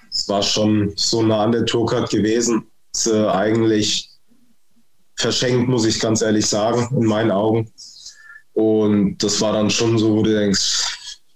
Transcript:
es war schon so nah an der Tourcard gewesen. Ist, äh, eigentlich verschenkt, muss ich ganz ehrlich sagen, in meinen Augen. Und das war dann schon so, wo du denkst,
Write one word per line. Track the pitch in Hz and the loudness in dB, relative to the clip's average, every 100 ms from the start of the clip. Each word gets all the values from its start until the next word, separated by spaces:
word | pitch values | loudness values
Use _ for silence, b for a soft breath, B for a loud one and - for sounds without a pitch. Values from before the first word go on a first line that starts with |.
| - | -10
es | - - | -8 -2
war | 101 | -2
schon | 101 - 107 107 101 - | 0 0 2 2 0 -2
so | - 117 | 0 2
nah | 110 110 | 2 2
an | 107 | 2
der | 117 117 | 0 0
Tourcard | 120 113 123 113 | 0 0 -2 0
gewesen. | 110 107 117 120 110 - _ _ | 0 0 0 0 -2 -4 _ _
Ist, | - 117 | -6 0
äh, | 107 107 | 0 2
eigentlich | 90 104 113 113 107 107 - - - _ - - _ _ - _ - _ - | 0 0 0 2 2 0 -4 -8 -18 _ -20 -20 _ _ -20 _ -20 _ -6
verschenkt, | 117 110 127 123 123 | -4 -2 0 0 2
muss | 127 110 | 0 0
ich | - | 0
ganz | 117 107 | -2 0
ehrlich | 110 107 110 | 0 0 0
sagen, | 107 110 117 117 139 | 0 0 0 -2 0
in | 113 | 0
meinen | 107 110 | 0 0
Augen. | 95 110 113 110 B B B B B B B - | 0 0 0 -2 B B B B B B B -8
Und | - 110 110 104 104 98 92 | 0 2 4 4 2 2 0
das | 104 - | -2 0
war | 110 | 0
dann | 107 104 | 0 0
schon | - 117 113 | 0 0 2
so, | 110 107 | 2 2
wo | |
du | 107 | 2
denkst, | 107 104 95 - - - - - - _ | 2 0 0 0 -2 -4 -8 -14 -20 _